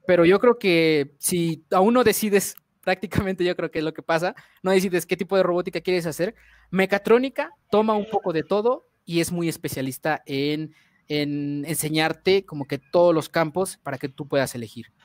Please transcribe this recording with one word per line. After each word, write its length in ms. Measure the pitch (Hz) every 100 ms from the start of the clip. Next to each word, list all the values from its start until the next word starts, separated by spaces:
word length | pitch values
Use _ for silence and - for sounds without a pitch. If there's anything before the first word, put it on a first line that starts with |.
| -
Pero 180 | 175
yo 140 | 170 190
creo 180 | 247 240
que 600 | 202 170 160 156 143 _
si 460 | - 180 170 160 -
aún 200 | 185 196
no 120 | 240
decides, 500 | 226 196 214 196 - - _
<laughs> 120 | _
prácticamente 600 | - 185 196 - 190 190
yo 120 | 175 175
creo 160 | 170
que 80 | 165
es 40 |
lo 80 | 156
que 100 | 156
pasa, 340 | - 165 180 - - _
no 80 | 185
decides 360 | 190 190 175 -
qué 100 | 180
tipo 200 | 180 196
de 60 |
robótica 380 | 180 175 180 180
quieres 260 | 165 180 170
hacer, 300 | 143 175 - _ _ _
mecatrónica 800 | 185 190 202 202 233 262 - 311 - _
toma 260 | 202 220
un 120 | 214 202
poco 240 | 202 190
de 120 | 160
todo 420 | 151 202 220 277 - _
y 140 | - 170
es 140 | 165
muy 160 | 175 165
especialista 760 | 151 151 - 135 127 165 151
en, 480 | - 135 143 151 156 _ _ _ -
en 560 | 147 147 147 143 143 143
enseñarte 800 | 151 156 156 156 156 - 196 190
como 180 | 151 139
que 120 | 139
todos 340 | _ 180 175
los 160 | 160 -
campos 500 | 170 160 160 190 -
para 200 | - 135
que 100 | 143
tú 200 | - 143
puedas 260 | 143 127
elegir. 380 | 127 113 - - _